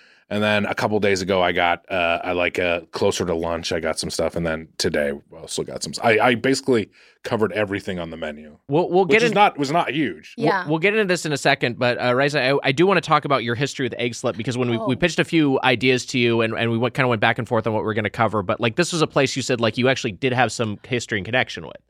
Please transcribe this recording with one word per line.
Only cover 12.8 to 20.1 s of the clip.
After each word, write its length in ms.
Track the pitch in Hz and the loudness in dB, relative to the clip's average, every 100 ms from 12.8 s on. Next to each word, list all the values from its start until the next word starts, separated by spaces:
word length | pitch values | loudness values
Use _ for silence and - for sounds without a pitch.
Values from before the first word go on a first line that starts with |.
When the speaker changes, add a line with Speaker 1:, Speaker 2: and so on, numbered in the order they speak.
| 185 | 4
Speaker 2:
wanna 160 | 185 | 2
talk 240 | 156 151 143 | 4 2 2
about 180 | 135 | 0
your 100 | 117 | 0
history 300 | 117 143 - | -2 -4 -2
with 100 | 127 107 | -4 -2
Egg 140 | 120 | -4
Slut 220 | 113 123 107 | -4 -4 -4
because 180 | 117 120 | -4 -2
when 140 | 123 | 0
we, 80 | 117 | 0
we 160 | 220 | -2
Speaker 3:
Oh. 20 | 123 | 0
Speaker 2:
pitched 220 | 175 160 | 0 0
a 60 | |
few 360 | 156 165 147 131 | 0 2 4 2
ideas 420 | 131 123 131 127 - | 2 2 4 2 0
to 120 | 131 | 0
you 220 | 120 117 | 2 4
and, 140 | 113 | 0
and 160 | 95 117 | 0 0
we 80 | 117 | 0
went, 160 | 120 | 0
kinda 140 | 131 127 | 0 0
went 120 | 113 | 2
back 160 | 117 117 | 2 2
and 80 | 113 | 0
forth 200 | 113 113 | 0 0
on 80 | |
what 60 | 107 | 0
we 60 | 95 | 0
were 80 | |
gonna 140 | 104 104 | -2 -2
cover, 340 | - 113 107 | 0 0 0
but, 160 | 92 107 | -2 0
like, 180 | 120 117 | 0 0
this 140 | 170 | 0
was 120 | 175 | 0
a 40 | 151 | 0
place 300 | 156 135 - | 2 0 0
you 60 | |
said, 180 | 120 123 | -2 0
like, 160 | 113 117 | 0 2
you 140 | 123 | 2
actually 220 | 131 123 | 2 -2